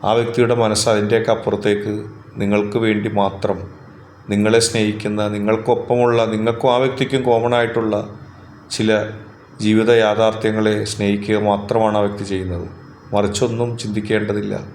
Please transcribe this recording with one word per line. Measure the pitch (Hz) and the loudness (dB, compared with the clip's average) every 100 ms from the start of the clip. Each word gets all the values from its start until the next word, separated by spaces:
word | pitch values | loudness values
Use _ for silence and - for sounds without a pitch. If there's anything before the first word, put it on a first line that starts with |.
| 101 | 2
ആ | 113 | 2
വ്യക്തിയുടെ | 117 - 117 120 | 0 0 2 2
മനസ്സ് | 113 104 - | 2 2 2
അതിൻ്റെയൊക്കെ | 107 104 113 113 | 2 2 0 2
അപ്പുറത്തേക്ക് | 110 - 104 107 104 107 104 104 - - - | 0 0 -2 0 0 -2 -6 -8 -16 -18 -6
നിങ്ങൾക്ക് | 101 104 104 117 | 0 0 0 0
വേണ്ടി | 113 104 107 104 | 0 0 0 0
മാത്രം, | 98 98 101 92 92 - - - - - - | -2 -2 -4 -4 -8 -16 -20 -20 -20 -20 -4
നിങ്ങളെ | 101 104 113 113 | 0 4 4 2
സ്നേഹിക്കുന്ന, | 117 107 107 107 104 104 104 | 0 0 -2 -4 -2 -2 -2
നിങ്ങൾക്കൊപ്പമുള്ള, | 104 110 113 120 - 123 120 117 113 | 0 0 2 -2 0 2 2 2 2
നിങ്ങൾക്കും | 107 110 113 135 | 0 -2 0 2
ആ | 123 | 2
വ്യക്തിക്കും | 131 113 131 135 123 | 2 0 -2 0 2
കോമൺ | 117 120 120 | 2 2 2
ആയിട്ടുള്ള | 117 117 110 104 104 - - - - - - | 0 0 -2 -2 -4 -14 -20 -20 -20 -20 -14
ചില | - 110 107 104 104 - - - - | -4 2 2 0 -8 -16 -20 -20 -4
ജീവിത | 107 107 110 120 | 2 2 6 4
യാഥാർത്ഥ്യങ്ങളെ | 107 104 110 107 107 107 107 107 107 | 4 4 2 2 -2 0 0 0 -4
സ്നേഹിക്കുക | - 101 101 101 107 104 | -2 0 0 0 0 2
മാത്രമാണ് | 101 101 113 110 107 | 0 0 0 2 2
ആ | 101 | 0
വ്യക്തി | 101 98 | -2 -6
ചെയ്യുന്നത്. | 95 92 87 85 - - - - | -6 -4 -6 -8 -14 -20 -20 -4
മറിച്ചൊന്നും | 104 101 104 123 117 120 117 | -2 0 0 -2 -2 -4 -4
ചിന്തിക്കേണ്ടതില്ല. | 107 104 104 107 104 104 104 101 - | -6 -6 -2 -2 -2 -4 -4 -8 -10